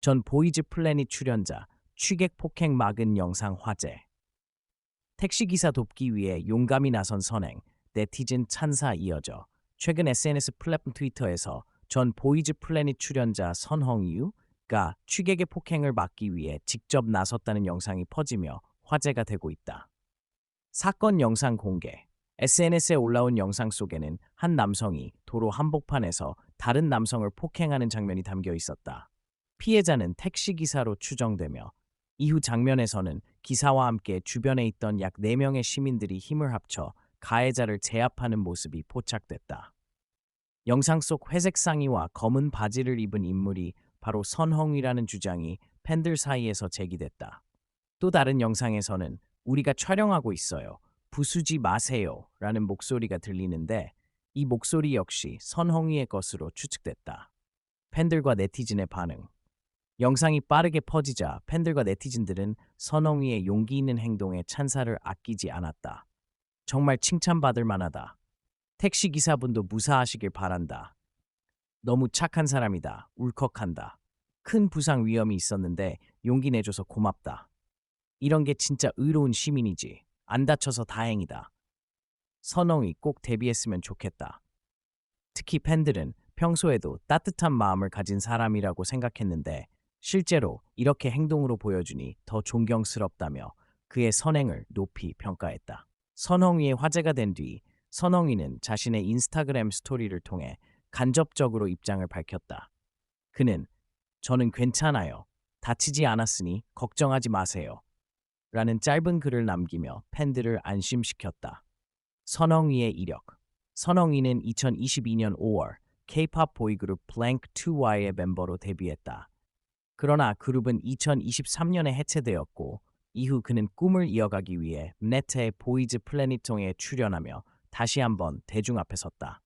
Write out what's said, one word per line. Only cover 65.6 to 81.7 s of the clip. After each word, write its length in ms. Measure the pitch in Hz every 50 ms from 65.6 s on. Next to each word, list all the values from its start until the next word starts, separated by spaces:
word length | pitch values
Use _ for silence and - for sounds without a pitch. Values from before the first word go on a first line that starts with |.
| 87 78 76 _ _ - - - - _ _ _ _ _ _ _ _ _ _ _ _
"정말 320 | - - 135 143 139 135 120
칭찬받을 640 | - - 175 170 - - 170 165 147 135 120 117 117
만하다. 540 | 113 104 95 92 85 73 - - - - _ _ _ _ _ _ _ _ _ _ _ _ _
택시기사분도 840 | - 202 - - - 196 143 151 143 165 156 127 127 127 117 110 101
무사하시길 680 | 90 107 110 107 - 143 131 127 120 - 113 104 98
바란다. 640 | - - 98 92 90 90 85 76 76 73 - - _ _ _ _ _ _ _ _ _ _ _ _ _ _ _ _ _ _
너무 280 | _ 117 120 127 131 117
착한 380 | _ - 175 165 - 165 156 147
사람이다. 640 | 131 131 120 107 98 87 71 67 50 - - _ _
울컥한다. 840 | - 120 123 117 - 139 123 _ - 110 90 85 - - - - _ _ _ _ _ _ _ _ _
큰 260 | _ - - 226 208 190
부상 380 | - 156 143 156 151 131 113
위험이 300 | 110 113 113 110 107 104
있었는데 640 | 92 - - 113 98 95 87 87 85 98 95 80 - _ _ _ _ _
용기 240 | 117 123 135 131 139
내줘서 340 | 127 113 104 104 101 - 98
고맙다. 640 | _ - - 107 101 95 _ _ - - - - _ _ _ _ _ _ _ _ _ _ _ _ _ _ _
이런 240 | - 143 156 156 151
게 120 | 135 143
진짜 340 | - - - 143 127 - 127 - -
의로운 340 | 127 147 156 151 143 135
시민이지. 720 | 120 - - - 143 135 120 107 92 - - - - - _ _ _ _ _
안 220 | - 104 123 135 135
다쳐서 380 | 151 143 - 139 123 113 117
다행이다. 640 | - - 113 113 113 110 104 90 - 55 55 - - _ _ _ _